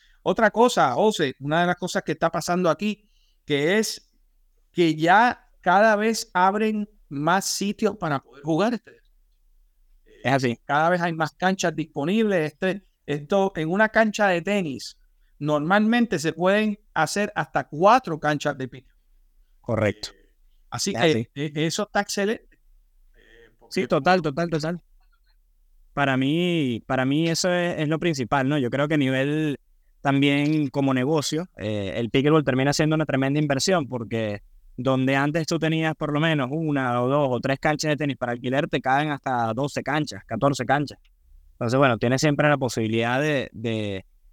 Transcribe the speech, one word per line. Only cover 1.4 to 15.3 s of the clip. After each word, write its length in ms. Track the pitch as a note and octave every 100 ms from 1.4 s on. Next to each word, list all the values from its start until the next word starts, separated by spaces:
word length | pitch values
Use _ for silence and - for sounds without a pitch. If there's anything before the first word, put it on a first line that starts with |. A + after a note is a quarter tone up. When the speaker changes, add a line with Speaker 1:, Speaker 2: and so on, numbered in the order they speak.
| C3+ D#3+
Speaker 1:
de 80 | F3
las 80 | F3+
cosas 260 | F3+ G3
que 80 | -
está 220 | D3+ E3
pasando 360 | - - F3 F3+
aquí, 400 | D3+ G#3 G3+ _ _ _ _
que 340 | - C#3+ D3+ G#3
es 320 | G#3+ - - _ _ _ _ _ _
que 240 | - E3+ D#3
ya 520 | D#3+ F#3 A#3+ - _ _
cada 340 | - F#3 A3
vez 340 | G#3 A3 A3 -
abren 540 | F3+ F#3 G#3 A3 G#3+ G#3 _ -
más 360 | C#3 D#3 F#3
sitios 520 | - - G3 G#3 G#3 -
para 220 | D#3+ C3+
poder 240 | - C#3
jugar 320 | D3 D#3 G#3
este 160 | A#3+ -
deporte. 220 | A#2 _ _ _ _ _ _ _ _ _ _ _ G#2+
Speaker 2:
Es 80 | A#2+
así. 260 | C3+ B2+ A#2
Speaker 1:
Cada 260 | - D3 E3
vez 100 | F3+
hay 120 | F3
más 180 | D#3+ D#3+
canchas 460 | - F#3 F#3+ F3 D#3
disponibles. 760 | D3+ - C#3+ G#3+ A3 F#3+ D3+
Este, 320 | - F#3+ G3 - _ -
esto, 460 | D3 D3 G3 G3
en 160 | F3 D#3
una 180 | F#3+ G#3+
cancha 380 | G#3+ A3 G3+ G3+
de 160 | F3
tenis, 560 | E3+ G3+ E3+ A#2+ - - _ _ _